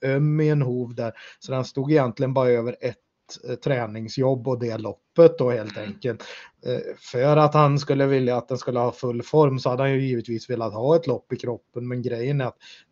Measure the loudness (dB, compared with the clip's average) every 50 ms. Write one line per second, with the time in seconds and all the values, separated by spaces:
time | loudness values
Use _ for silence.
0 | -4 -2 0 0 0 0 2 2 2 2 2 2 0 0 -2 -4 -4 -6 -6 -8
1 | -8 -8 -8 -12 -16 -20 -20 _ -12 -8 -6 -6 -6 -6 -6 -4 0 2 2 2
2 | 2 2 -2 -2 -4 -2 0 2 2 2 2 2 0 -4 -6 -6 -8 -8 -8 _
3 | _ _ _ _ _ -20 -20 -16 -12 -12 -10 -6 -2 -2 -2 -2 -2 -6 -8 -10
4 | -12 -8 -4 -2 0 0 0 -2 -2 -4 -4 -4 -4 -6 -6 -6 -8 -8 -10 -12
5 | _ _ _ 8 8 8 8 6 0 0 0 -2 -4 -8 -10 -12 -12 -12 -10 -8
6 | -6 -6 -6 -6 -10 -16 -18 -18 -20 -20 _ _ -8 -6 -6 -6 -6 -8 -12 -14
7 | -14 -8 -2 0 2 4 6 6 6 6 6 6 6 6 4 2 0 0 0 2
8 | 2 2 2 2 2 2 0 -2 -2 -4 -6 -6 -4 -4 -2 0 0 -2 -2 -4
9 | -6 -6 -4 -6 -4 2 4 4 6 4 4 0 -2 -2 -2 0 0 0 0 0
10 | 0 -2 -2 -4 -4 -4 -8 -8 -6 -6 -6 -6 -6 -6 -6 -2 2 4 4 4
11 | 4 0 -2 -4 -4 -8 -10 -8 -6 -6 -8 -8 _ _ -12 -10 -8 -6 -6 -6
12 | -4 -4 -4 -4 -4 -2 -2 -2 -2 -4 -6 _ -16 -20 -20 -20 _ _